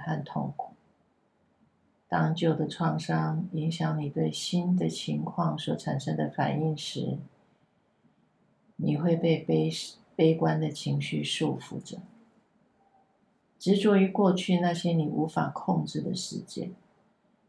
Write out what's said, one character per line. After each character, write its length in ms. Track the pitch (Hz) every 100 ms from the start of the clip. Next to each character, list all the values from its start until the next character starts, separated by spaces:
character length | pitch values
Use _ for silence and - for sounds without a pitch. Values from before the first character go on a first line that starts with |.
和 220 | - 156
痛 300 | 139 - 143 143
苦。 140 | - - _ _ _ _ _ _ _ _ _ _ _ _ _
当 260 | 170 160
旧 200 | 160 170
的 120 | 156 151
创 320 | - 165 156
伤 480 | - 160 160 156 180
影 180 | 160 160
响 300 | 160 156 156
你 80 | 147
对 240 | 156 160
新 420 | 156 - 175 175
的 140 | 180 165
情 340 | 165 - 151
况 360 | 160 - 165 151
所 180 | - 156
产 240 | - 139
生 160 | 151 156
的 140 | 151
反 280 | 147 151 143
应 160 | 160
时， 440 | 151 - 139 - 139 - _ _ _ _ _ _ _ _ _ _ _ _ _ _ -
你 200 | 156 147
会 180 | 170
被 220 | 165 170 156
悲-， 340 | - 160 156 160 - - _ -
悲 180 | 160
观 240 | 160 160 156
的 120 | 156
情 280 | 139 147 143
绪 240 | 139 151
束 360 | 147 - 151 131
缚 180 | - 135
着。 160 | - - - - _ _ _ _ _ _ _ _ _ _ _ _ _ _
执 180 | - 196
着 220 | 214 202
于 100 | 190
过 240 | - 196
去 280 | 175 - 175
那 120 | 175
些 200 | 170 175
你 140 | 165 151
无 200 | 151 156
法 220 | - 151
控 360 | - - 165
制 160 | 147 151
的 140 | -
事 240 | - - -
件， 320 | - - - - _ _ _ _ _ _